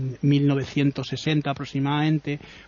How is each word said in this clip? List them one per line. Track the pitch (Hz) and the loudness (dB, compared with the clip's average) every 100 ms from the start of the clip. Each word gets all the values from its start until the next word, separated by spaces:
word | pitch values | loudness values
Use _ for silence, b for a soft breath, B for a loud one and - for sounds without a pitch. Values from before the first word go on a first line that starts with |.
| 131 123 | -4 0
mil | 143 143 143 | 2 4 4
novecientos | 139 127 147 143 135 127 | 2 0 0 0 0 -6
sesenta | 131 156 151 143 | -4 0 0 0
aproximadamente, | 131 139 135 139 147 156 156 - 147 B B | -6 -6 -4 0 0 2 0 -2 -8 B B